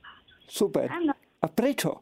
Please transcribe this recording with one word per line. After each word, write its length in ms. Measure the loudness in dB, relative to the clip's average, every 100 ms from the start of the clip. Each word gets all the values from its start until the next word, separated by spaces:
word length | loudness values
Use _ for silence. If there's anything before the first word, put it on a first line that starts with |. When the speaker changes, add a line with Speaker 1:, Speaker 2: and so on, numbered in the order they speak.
| -20 -20 _ -20
Speaker 1:
Super. 460 | -10 0 0 2 -2
Speaker 2:
Áno. 240 | -2 -2 -2 _ _
Speaker 1:
A 60 | -2
prečo? 540 | 2 0 0 -2 -4